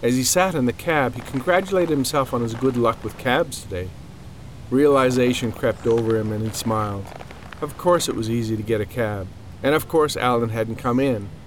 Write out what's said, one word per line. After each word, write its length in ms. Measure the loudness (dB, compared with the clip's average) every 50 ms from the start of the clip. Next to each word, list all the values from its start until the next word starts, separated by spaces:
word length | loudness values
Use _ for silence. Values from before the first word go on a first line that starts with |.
As 140 | 2 2 2
he 80 | 2 2
sat 320 | 2 4 4 2 2 2
in 100 | 2 0
the 80 | 0 0
cab, 420 | -2 -2 0 2 2 2 0 -2
he 60 | -4
congratulated 680 | -10 -6 -6 -4 0 2 2 2 2 2 0 2 2 2
himself 440 | 2 0 0 0 0 0 0 0 -2
on 80 | -2
his 120 | -2 -2 -4
good 240 | 0 0 0 2 4
luck 260 | 2 2 2 0 -6
with 140 | -10 -10 -4
cabs 460 | 0 2 2 2 2 0 -4 -12 -10
today. 260 | -8 -8 -6 -6 -8 -10 -14 -18 -18 -18 -18 -18 -18 -16 -16 -16 -16 -16 -16 -8 0
Realization 800 | 2 4 6 6 6 6 6 4 4 4 4 4 2 0 -2 -4
crept 340 | -4 0 0 0 0 0 2
over 320 | 2 2 2 4 2 2 2
him, 140 | 2 0
and 140 | -2 -2 -2
he 60 | -4
smiled. 540 | -4 -4 -2 0 0 0 0 -2 -4 -6 -8 -10 -12 -14 -14 -16 -16 -16 -16 -16 -10 -8
Of 160 | -8 -8 -8 -2
course 300 | 2 4 4 4 2 0
it 80 | -2
was 140 | -2 -2 -2
easy 260 | -2 -2 0 0 -2
to 80 | -4 0
get 180 | 0 0 0
a 40 | 0
cab, 420 | -2 -2 -2 -2 -2 -2 -4 -6 -8 -12 -14 -16 -18 -16 -4 0
and 100 | 2 2
of 140 | 2 0 2
course 300 | 2 2 2 2 0 0
Alan 320 | 0 2 2 2 2 0
hadn't 260 | 0 -2 -2 -2 -4
come 240 | -4 -2 0 2 2
in. 300 | 2 2 0 -2 -4 -8 -14 -16 -18